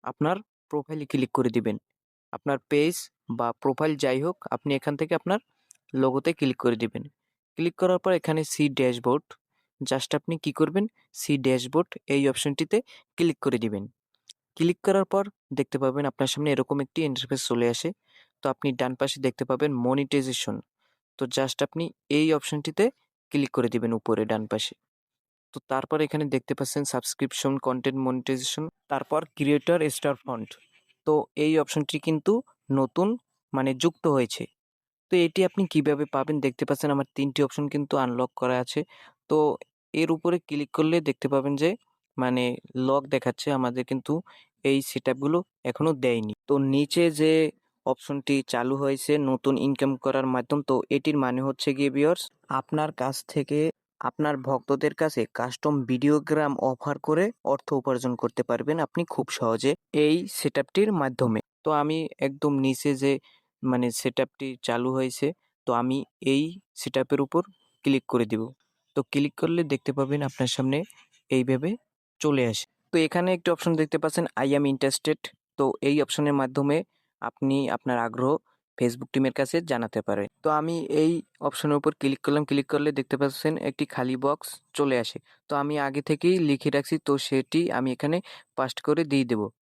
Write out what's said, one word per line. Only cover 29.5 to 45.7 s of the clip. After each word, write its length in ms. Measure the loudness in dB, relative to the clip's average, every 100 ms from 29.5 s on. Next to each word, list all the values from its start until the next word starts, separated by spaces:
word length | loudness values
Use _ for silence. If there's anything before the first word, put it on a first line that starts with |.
| 2 2 2 2
স্টার 260 | 0 -2 -4
ফান্ড। 320 | -6 -8 -10 -16 _ _ _ _ 0
তো 200 | 0 0 -2
এই 240 | 2 2
অপশনটি 400 | 2 -2 -2 -4
কিন্তু 420 | -2 0 2 0 -2 _ _
নতুন 460 | 0 0 0 0 0 _ _ _
মানে 200 | -2 -2
যুক্ত 340 | 0 -2 0 0
হয়েছে। 360 | 2 0 -4 -10 _ _ _ _ _ _
তো 60 | 2
এটি 300 | 2 2 0
আপনি 220 | 2 0
কিভাবে 380 | 2 2 0 0
পাবেন? 340 | -2 0 0
দেখতে 260 | -2 -2 -2
পাচ্ছেন 260 | 0 0
আমার 140 | 0 -2 -2
তিনটি 280 | -2 2
অপশন 240 | 0 0 -4
কিন্তু 300 | -4 -2 0
আনলক 340 | 0 -2 -4 -2
করা 240 | -2 0
আছে। 240 | -2 -4 -6 -12 -20 _ _
তো 300 | 2 2 0 -10 _ _
এর 180 | -2 0
উপরে 280 | 0 0 -2
ক্লিক 300 | -2 -6 -4
করলে 300 | 0 2 2
দেখতে 260 | 0 -2 0
পাবেন 280 | 0 0 0
যে 200 | 0 -2 _ _ _ -2
মানে 400 | 0 2 0 -4 -8 -2
লক 280 | 2 2 2
দেখাচ্ছে, 440 | -2 0 -2 -2
আমাদের 320 | 0 0 -2 -4
কিন্তু 360 | -4 -2 -4 -4 -20 _ _
এই 180 | 0 0
সেটআপগুলো 640 | 0 -4 -2 0 2 0 -2 _
এখনো 300 | -6